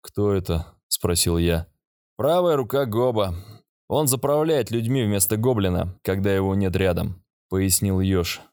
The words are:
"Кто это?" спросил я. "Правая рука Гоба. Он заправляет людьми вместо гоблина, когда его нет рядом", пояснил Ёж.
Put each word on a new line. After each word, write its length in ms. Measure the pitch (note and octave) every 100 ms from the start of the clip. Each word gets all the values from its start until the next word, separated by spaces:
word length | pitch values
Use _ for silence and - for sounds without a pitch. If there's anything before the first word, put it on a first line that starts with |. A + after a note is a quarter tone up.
"Кто 320 | - - G#2
это?" 400 | G2 F2+ E2 D#2+ _ _
спросил 500 | - F2+ F2 F2+ E2+
я. 300 | E2+ E2 E2+ _ _ _ _ -
"Правая 400 | C3 F3 F3 C#3+
рука 300 | A2+ C#3 C3
Гоба. 500 | G#2+ B2+ A2 F#2+ E2+ - - _ _ _
Он 200 | B2+ D3+
заправляет 640 | C3+ C#3 D3 D#3+ D3+ A2
людьми 320 | A#2 A2+ C3+
вместо 340 | G#2+ G2+ - G#2+
гоблина, 600 | B2 A2+ F#2+ F2+ E2+ -
когда 300 | - F#2+ G2
его 220 | G2 G2 G2
нет 200 | F#2+ F#2
рядом", 480 | F#2 E2+ - - _ _ _
пояснил 500 | F#2 F#2+ F#2+ G#2 F#2+
Ёж. 420 | F#2+ F#2+ E2+ - -